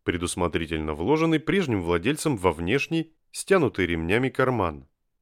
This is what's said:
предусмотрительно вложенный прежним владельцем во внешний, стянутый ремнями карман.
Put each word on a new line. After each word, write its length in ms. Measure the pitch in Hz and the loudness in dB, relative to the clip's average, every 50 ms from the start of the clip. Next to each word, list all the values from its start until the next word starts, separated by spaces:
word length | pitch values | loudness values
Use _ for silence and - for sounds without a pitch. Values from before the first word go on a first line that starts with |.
| _ | _
предусмотрительно 920 | - 87 85 90 87 - 92 87 85 - 87 82 80 82 78 78 78 76 | -4 -2 -2 -4 -4 -2 -2 -2 0 0 -2 -2 -2 -2 -2 -2 -4 -4
вложенный 460 | 73 87 113 151 156 165 165 160 151 | -2 0 0 2 2 2 2 0 0
прежним 420 | 156 - 185 202 175 131 110 95 85 | 0 0 0 0 0 0 -2 0 2
владельцем 540 | 85 87 85 85 123 156 - - 160 127 | 0 0 2 2 0 -2 0 -2 -2 -2
во 160 | 98 90 90 78 | 2 2 0 0
внешний, 600 | 80 85 90 123 139 - - 165 165 160 - _ _ _ _ | 2 -2 0 0 0 0 -2 -4 -4 -4 -6 _ _ _ _
стянутый 540 | - - - - 196 185 147 107 - - 90 | -14 -12 0 2 2 4 4 2 2 0 0
ремнями 440 | 82 85 82 80 82 101 120 131 127 | 0 0 -2 0 0 0 0 0 0
карман. 580 | - - 131 127 127 110 92 82 76 69 65 _ _ _ _ _ _ _ | 0 0 0 2 2 0 -2 -2 -4 -8 -16 _ _ _ _ _ _ _